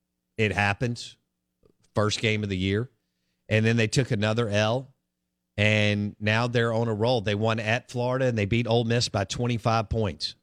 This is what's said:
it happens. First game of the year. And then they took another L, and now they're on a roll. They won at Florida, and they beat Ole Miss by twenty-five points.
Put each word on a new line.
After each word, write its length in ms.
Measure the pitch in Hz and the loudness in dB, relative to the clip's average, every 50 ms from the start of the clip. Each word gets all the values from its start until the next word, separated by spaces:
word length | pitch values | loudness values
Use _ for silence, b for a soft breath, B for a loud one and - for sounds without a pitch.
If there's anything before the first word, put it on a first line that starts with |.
| _ _ _ _ _ _ - | _ _ _ _ _ _ -4
it 160 | - 110 104 | -2 0 0
happens. 640 | 95 98 104 101 101 - 135 120 120 - - - - _ _ _ _ _ _ _ _ _ _ _ _ _ _ _ - | 0 0 0 0 0 -2 -4 -6 -6 -6 -12 -18 -18 _ _ _ _ _ _ _ _ _ _ _ _ _ _ _ -2
First 260 | - 104 107 104 - | 0 0 0 0 0
game 220 | - 110 107 107 | 0 0 0 0
of 60 | 104 101 | -2 -2
the 80 | 98 | -2
year. 340 | 90 92 98 98 104 123 - _ _ _ _ _ _ _ _ _ _ _ - | -2 0 0 0 0 -2 -6 _ _ _ _ _ _ _ _ _ _ _ 0
And 140 | 107 110 110 | 0 2 4
then 120 | 113 117 | 4 2
they 100 | 117 110 | 2 2
took 240 | 107 - 143 127 - | 2 2 0 0 0
another 380 | 127 104 104 107 110 117 120 107 | 0 0 0 0 0 0 -2 0
L, 400 | 101 104 107 107 117 135 135 - _ _ _ _ _ _ _ _ _ _ _ _ - | 2 2 2 2 0 -2 -6 -10 _ _ _ _ _ _ _ _ _ _ _ _ -2
and 580 | - 104 107 107 107 104 104 104 104 104 104 - - | 0 2 4 4 4 2 2 2 0 -2 -4 -6 -4
now 260 | 107 104 110 113 123 | -2 0 2 2 0
they're 260 | 123 117 123 117 117 | 0 0 0 0 0
on 160 | 113 113 117 117 | 0 0 0 -2
a 60 | 110 | 0
roll. 280 | 101 107 120 131 117 | 0 0 2 2 0
They 120 | 95 107 104 | 0 0 -2
won 240 | 101 110 113 113 113 | 0 0 0 0 0
at 320 | 107 107 113 127 - - | 0 -2 -2 -2 -2 -6
Florida, 360 | - 123 120 123 127 131 131 | -6 -4 -2 -2 0 0 0
and 100 | 127 117 | 0 0
they 80 | 110 104 | 0 0
beat 220 | 98 117 117 120 | 0 2 0 2
Ole 180 | 113 113 120 120 | 2 2 2 2
Miss 240 | 113 117 120 123 - | 2 0 0 0 -2
by 160 | - 104 98 | -2 -4 -4
twenty-five 640 | - - - 123 120 120 110 - 117 113 113 107 - | -4 -4 -4 -2 -2 -2 -2 0 0 0 0 0 -2
points. 460 | - 113 110 95 73 73 - - - _ | -2 -2 -2 -2 -4 -6 -10 -10 -10 _